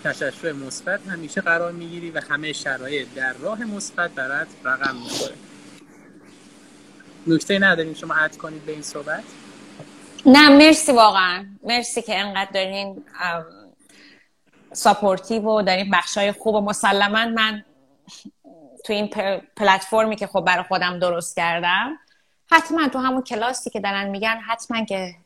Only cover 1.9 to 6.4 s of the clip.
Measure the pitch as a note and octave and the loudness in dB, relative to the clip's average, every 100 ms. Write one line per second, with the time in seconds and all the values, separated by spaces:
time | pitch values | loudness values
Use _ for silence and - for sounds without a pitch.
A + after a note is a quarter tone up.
1.9 | E3+ E3+ D#3 - C#3+ D#3 D3 D3 C3 C3 | -12 -10 -10 -6 -6 -6 -8 -8 -8 -6
2.9 | D3 A#2+ C3 C3 B2 E3 G#3+ A#3 G3+ F#3 | -8 -8 -6 -6 -6 -8 -8 -8 -10 -10
3.9 | - E3+ - C3 C#3+ E3 - B2+ C3 C#3 | -6 -6 -6 -6 -6 -8 -8 -4 -2 -2
4.9 | B2 A#2+ - - - - - - - - | -4 -8 -6 -6 -8 -20 -20 -20 -20 -20
5.9 | - - - - - | -20 -20 -20 -20 -20